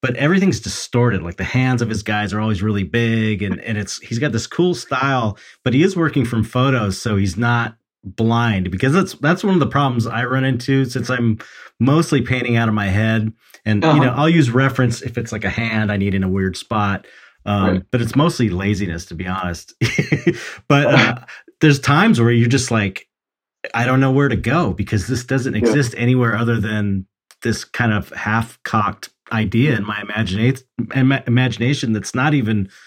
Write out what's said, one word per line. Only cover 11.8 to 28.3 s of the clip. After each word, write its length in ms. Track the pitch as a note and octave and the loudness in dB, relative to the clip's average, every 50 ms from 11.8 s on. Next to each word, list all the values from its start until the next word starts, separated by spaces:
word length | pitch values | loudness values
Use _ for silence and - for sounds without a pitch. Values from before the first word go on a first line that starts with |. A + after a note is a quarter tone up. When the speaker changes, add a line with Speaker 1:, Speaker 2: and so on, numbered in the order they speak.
Speaker 1:
mostly 400 | A#2 C3 C#3+ D#3+ E3 - D#3+ C3+ A#2+ | 2 4 4 4 4 2 2 0 0
painting 340 | - B2+ B2+ A#2+ B2 A#2 | 0 -2 -4 0 0 0
out 120 | A#2 A#2 A2+ | 2 2 2
of 60 | G#2+ | 0
my 140 | G#2+ G2+ G2 | 0 0 0
head. 440 | F#2 G#2 A2 A2 A2+ A2+ G#2+ A2 - _ _ _ - - _ | 0 2 2 2 2 0 0 -2 -6 _ _ _ -20 -10 _
And, 180 | G#2+ G#2+ G#2 G#2 | 0 0 2 4
you 60 | D#3+ | 4
Speaker 2:
Uh-huh. 160 | D3+ D3 C3 | 4 4 4
Speaker 1:
know, 80 | B2+ A#2+ | 2 2
I'll 160 | B2+ D3 E3 | 2 2 4
use 220 | E3+ E3 D3 A#2+ | 4 4 4 4
reference 500 | A#2 B2+ C3+ C3+ B2+ - C3 A#2 A#2 - - | 4 2 2 2 2 2 0 0 0 -2 -8
if 140 | B2+ A#2+ - | -8 -6 -6
it's, 140 | A2 - - | -6 -6 -8
like, 100 | G#2+ - | -6 -6
a 60 | G#2+ | -4
hand 400 | - - A#2 A2+ A2 A2 G#2+ G2+ | -4 -4 -4 -2 -2 -2 0 0
I 60 | G#2 | 0
need 180 | G2+ G2 G2+ F#2+ | 0 0 0 0
in 80 | G2 F#2+ | 0 0
a 60 | F#2 | 0
weird 280 | F#2 G2 F#2+ F#2+ F#2 | 0 0 0 -2 -4
spot. 500 | - - _ A2+ G#2+ G#2 G2+ G2 F#2+ - - - - - - _ _ _ | -6 -8 _ -2 -2 0 0 -2 -4 -8 -14 -20 -20 -20 -20 _ _ _
Um, 180 | G#2 G#2 G2+ F#2 F#2+ | -2 0 2 2 2
Speaker 2:
Right. 120 | F#2 F#2 F2+ _ | 2 0 -2 _
Speaker 1:
but 120 | - A#2+ A#2 | -2 -2 -2
it's 120 | A#2 - | 0 2
mostly 360 | C3 D3+ E3+ E3 - B2+ G#2+ | 2 2 2 2 0 0 0
laziness, 560 | F2 F2+ F#2+ G2+ G#2 F2+ G2+ F2+ D#2+ E2+ - | 0 -2 0 0 0 0 -2 -4 -6 -8 -10
to 80 | - F2+ | -12 -10
be 120 | D#2+ F#2 | -10 -6
honest. 460 | F#2 F#2 F#2+ F#2 F2+ E2+ - - - - _ | -6 -6 -4 -4 -6 -6 -8 -12 -20 -6 _
<laughs> 880 | - A#2 - - C#3 - D#3+ C#3 - F3+ F3 - - - - - - _ | -4 -2 0 -2 -2 0 -2 0 0 0 -2 -2 -8 -14 -16 -18 0 _
But, 180 | C#3+ C#3 C#3+ A#2+ C3 | 2 4 4 4 4
uh, 200 | C#3 - A#2+ B2 B2 - - - - _ - _ _ | 4 4 2 0 -6 -10 -18 -20 -20 _ -20 _ _
there's 200 | - D#3 C#3+ A#2 | 4 4 4 4
times 400 | - - C#3+ D3+ G3 A3+ G#3+ B2 | 2 2 2 4 6 4 4 4
where 100 | A#2 A#2 | 4 4
you're 180 | A#2+ A#2+ A#2 A#2+ | 4 4 4 4
just 220 | B2+ C3+ B2 - | 2 0 0 0
like, 380 | A#2 A2 G2+ G2 F#2+ - - _ _ _ _ _ _ _ _ _ _ _ _ - - | 0 0 0 0 -4 -8 -18 _ _ _ _ _ _ _ _ _ _ _ _ -6 -4
"I 100 | A#2 A#2+ | -2 0
don't 140 | B2 C3 C3 | 2 4 4
know 140 | C3+ C3+ C3 | 4 4 4
where 160 | C#3 C#3+ C#3 | 4 2 2
to 80 | B2 | 0
go, 360 | F#2 D#2+ A#2 C3+ E3+ F3 G#2+ E2+ | 0 0 0 0 0 0 -2 -2
because 360 | - G2+ - - G2+ F2+ - | -4 -4 -2 -2 -2 -2 -2
this 160 | C3 B2 - | -4 -6 -2
doesn't 300 | - C3 C3+ A#2+ C3 - | -2 -2 -2 -2 -2 -2
Speaker 2:
Yeah. 60 | A2 | 0
Speaker 1:
exist 320 | A#2 A#2 A2 D3 C#3 A#2+ - | 0 2 2 2 0 0 -2
anywhere 400 | G#2+ A#2 A#2+ B2+ B2+ B2 A#2 G#2+ | -2 0 2 2 4 2 2 0
other 240 | G#2+ A#2 A#2 A#2 A2+ | 0 0 0 0 0
than 460 | G2+ A2 G#2+ G#2+ G#2 G2+ G2 F#2+ F#2+ _ _ _ _ _ - _ - | -2 -2 -2 -2 -2 -2 -2 -4 -4 _ _ _ _ _ -20 _ -4
this 220 | A#2+ A2 - - | -4 -2 -4 -6
kind 280 | _ - - A#2+ A2+ G#2+ | _ -6 -2 0 0 0
of 180 | G#2 - - | 0 -4 -6
half-cocked 960 | - - - G#2+ | -12 -8 -4 -2